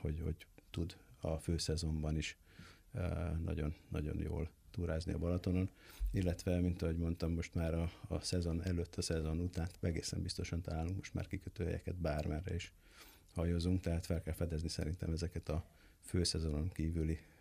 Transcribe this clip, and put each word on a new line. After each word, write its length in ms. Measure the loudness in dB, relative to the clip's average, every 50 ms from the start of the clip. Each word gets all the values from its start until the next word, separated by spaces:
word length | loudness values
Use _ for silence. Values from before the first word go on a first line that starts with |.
hogy, 200 | -2 -2 -2 0 0
hogy 240 | -2 -2 -4 -6 -14 -20 -20 -20 -8
tud 260 | -4 -2 -2 -2 -4 -10 -18 -20 -12 -4
a 160 | -2 0 0 0
főszezonban 800 | 0 0 0 2 2 0 0 0 0 0 0 0 2 2 2
is, 200 | 0 0 -2 -6 -10 -16 -20 -20 -20 -18 -18 -20 -20 -18 -10 -6
ö, 160 | -2 -2 0 0 0 0 0 0 0 0
nagyon, 300 | 0 0 0 0 0 -2 -4 -6 -4
nagyon 300 | -2 -2 0 0 0 0
jól 320 | -2 -2 0 -2 -2 -4 -6 -10 -20 -10
túrázni 420 | -4 -2 0 0 0 0 0 0 0
a 60 | 0
Balatonon, 520 | 2 2 2 2 2 2 2 4 2 0 -2 -6 -20 -18 -6 -2 -2 0 2
illetve, 480 | 4 4 4 2 2 2 2 4 4
mint 220 | 4 4 2 2 2
ahogy 140 | 0 2
mondtam, 360 | 2 2 0 0 0 0 0 0
most 220 | 0 0 -2 -2
már 200 | 0 0 2 2
a, 160 | 2 0 0 -2 -6 -6 -4
a 120 | -4 -2
szezon 420 | -2 0 0 0 2 2 0 0 0
előtt, 320 | 0 0 0 0 -2 -2
a 60 | -2 -2
szezon 360 | 0 0 2 2 2 2 2
után 280 | 0 0 0 -2 -2 -4 -4 -2
egészen 420 | 0 0 0 0 -2 -2 -2 -2 -2
biztosan 400 | -2 -2 -4 -4 -2 -2 -2 -2
találunk 340 | -2 -2 0 0 0 -2
most 180 | -2 -4 -4 -4
már 120 | -4 -2
kikötőhelyeket, 680 | -2 -4 -6 -6 -6 -6 -2 -2 -2 -2 -2 -2 -4 -4
bármerre 580 | -2 0 0 0 0 0 0 -2 -2 -2 -2 -4
is 180 | -4 -4 -8 -12 -18 -20 -20 -20 -20 -20 -20 -20 -20 -20 -8 -2
hajózunk, 460 | 0 2 2 4 4 4 4 2 2
tehát 260 | 2 2 0 0 0
fel 160 | 0 -2 0 0
kell 120 | -2 -2
fedezni 340 | -2 -2 0 0 0 -2 -2
szerintem 440 | -2 -2 -2 -2 -2 -2 0 0 0
ezeket 360 | 0 0 -2 -4 -4 -4 -2
a 160 | -2 -2 -2 -4 -10 -20 -20 -20 -20 -20
főszezonon 680 | -8 -2 2 2 4 4 2 2 2 2 2 2 0 0
kívüli, 500 | 0 0 0 0 2 2 2 2 2 0 -4 -10 -20 -20